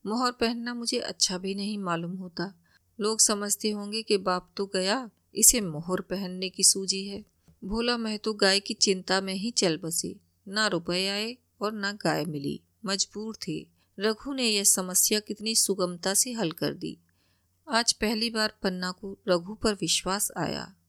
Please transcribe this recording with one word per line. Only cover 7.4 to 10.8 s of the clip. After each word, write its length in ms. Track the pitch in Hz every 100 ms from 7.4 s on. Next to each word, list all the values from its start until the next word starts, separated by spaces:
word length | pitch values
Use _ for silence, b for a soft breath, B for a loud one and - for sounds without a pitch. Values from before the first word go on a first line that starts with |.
| _ _
भोला 340 | 190 220 240 240
महतो 360 | 220 208 214
गाय 260 | 208 202 196
की 140 | -
चिंता 480 | 226 - 185 185 185
में 120 | 190
ही 180 | 190 214
चल 260 | 233 190 156
बसे। 380 | 170 165 170 190 _ _ -
ना 200 | 202 214
रुपए 400 | 185